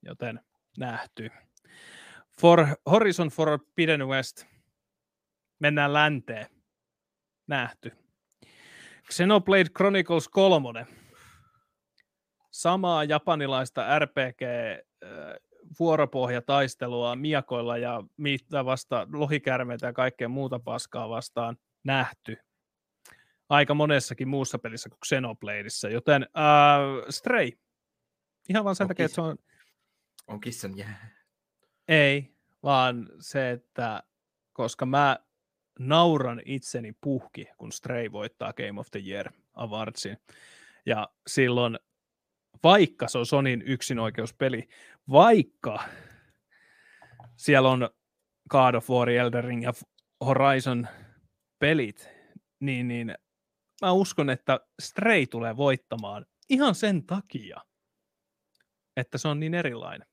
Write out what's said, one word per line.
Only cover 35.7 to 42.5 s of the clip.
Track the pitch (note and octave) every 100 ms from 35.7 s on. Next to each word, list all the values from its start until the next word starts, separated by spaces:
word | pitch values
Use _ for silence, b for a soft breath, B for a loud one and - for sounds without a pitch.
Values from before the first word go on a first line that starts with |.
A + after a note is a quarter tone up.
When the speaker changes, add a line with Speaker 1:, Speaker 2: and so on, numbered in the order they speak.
| _
Speaker 1:
nauran | B2+ D#3 F3 D#3 B2+ A#2+
itseni | - C3+ - B2 A#2 G#2+
puhki, | C#3+ C3+ - - G#2 _
kun | A2+
Stray | - - B2 A2+
voittaa | G2+ G#2+ _ G#2
Game | - G2+ G2+
of | -
the | G#2 F#2+
Year | G2 - _ _
Awardsin. | - A#2 G#2+ A2 - G2+ G2+ _ b b b b b -
Ja | A2 G#2 _ -
silloin, | - B2+ B2 A#2+ A2+ _ _ _ _ _ _ _